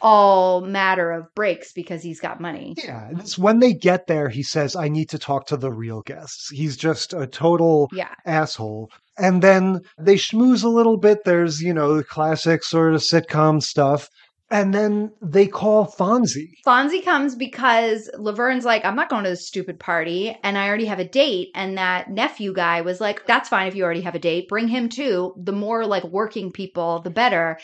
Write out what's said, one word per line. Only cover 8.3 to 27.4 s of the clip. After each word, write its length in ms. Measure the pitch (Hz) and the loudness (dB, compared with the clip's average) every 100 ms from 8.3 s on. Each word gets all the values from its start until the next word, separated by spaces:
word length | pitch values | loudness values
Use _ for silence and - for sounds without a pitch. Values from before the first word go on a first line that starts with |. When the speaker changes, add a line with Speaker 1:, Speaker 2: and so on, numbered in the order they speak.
| 156 151 - 110 107 110 _ _ - | -2 -2 -4 -8 -10 -14 _ _ -2
Speaker 2:
And 240 | 185 180 | 2 6
then 380 | 190 190 190 185 - - | 6 6 4 -2 -6 0
they 160 | 165 196 | 4 4
schmooze 480 | - 220 254 233 | 2 4 4 4
a 40 | 226 | 4
little 280 | 233 226 220 | 4 4 4
bit. 220 | 208 208 185 | 4 4 2
There's, 360 | 175 170 151 | 2 2 0
you 120 | 170 | -2
know, 220 | 160 147 151 | 0 2 0
the 80 | |
classic 600 | 139 - 156 156 160 160 | -2 -2 0 0 0 0
sort 300 | - 165 160 160 | 0 2 4 2
of 60 | |
sitcom 600 | - 165 160 151 156 156 | 2 0 2 2 4 2
stuff. 460 | - - 139 143 - _ _ _ _ | 0 0 2 0 -4 _ _ _ _
And 240 | 208 196 196 | 0 0 0
then 340 | 214 208 214 - | 0 -2 -4 -8
they 240 | 180 185 196 | 0 2 2
call 400 | - 214 214 208 | 2 2 2 2
Fonzie. 600 | - 185 247 233 131 160 _ 269 | 0 0 2 0 -2 -12 _ 2
Speaker 1:
Fonzie 360 | 247 285 370 | 4 2 0
comes 300 | 359 302 285 240 | 0 0 0 -4
because 760 | 262 233 254 226 226 220 214 - | -10 -2 2 2 2 -2 -6 -8
Laverne's 480 | 208 202 247 254 | -6 -2 -2 0
like, 220 | 240 220 220 | 0 0 0
"I'm 100 | 226 | -2
not 140 | 330 | -2
going 140 | 240 | -2
to 80 | 190 | -2
this 160 | 175 - | -6 -8
stupid 320 | 196 180 165 | -8 -8 -8
party, 580 | - 170 165 175 214 220 | -4 -2 -2 -4 -6 -6
and 120 | 202 202 | -4 -2
I 120 | 202 | -2
already 180 | 214 220 | -2 -2
have 140 | 185 | -4
a 40 | 175 | -2
date." 420 | 262 294 185 185 - | 0 2 -2 -6 -8
And 240 | 190 190 | -8 -4
that 320 | 185 180 - | -2 -2 -6
nephew 420 | 196 294 - 202 | -4 -4 -4 -6
guy 280 | 190 170 170 | -2 0 0
was 200 | 170 180 | -2 -4
like, 240 | 208 208 - | -4 -4 0
"That's 240 | 226 - | 0 0
fine 160 | 208 190 | -2 -2
if 60 | 196 | -4
you 80 | |
already 180 | 175 170 | -4 -4
have 120 | 175 | -6
a 60 | 170 | -4
date. 280 | 175 170 180 | -2 -4 -4
Bring 200 | 208 233 | -4 -2
him 200 | 254 233 | -2 -4
too. 460 | 233 277 185 180 185 | -4 -2 -2 -4 -6
The 160 | 180 | -6
more, 360 | 202 208 226 214 | -6 -4 -4 -2
like, 160 | 196 | -2
working 480 | 175 185 214 220 185 | -2 -4 -4 -6 -10
people, 500 | 180 190 175 170 165 | -10 -10 -6 -4 -4
the 80 | 170 | -4
better. 480 | 190 240 180 | -2 0 0